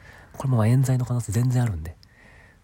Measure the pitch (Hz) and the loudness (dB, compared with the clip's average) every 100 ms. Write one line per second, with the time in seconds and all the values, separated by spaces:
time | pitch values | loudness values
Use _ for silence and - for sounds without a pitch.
0 | - - - - 135 123 110 127 131 127 | -20 -20 -20 -8 -2 2 4 4 2 0
1 | 123 123 - 101 131 123 120 85 82 - | -2 -4 -2 -2 0 0 0 -4 -10 -14
2 | - _ - - - _ | -20 _ -20 -20 -20 _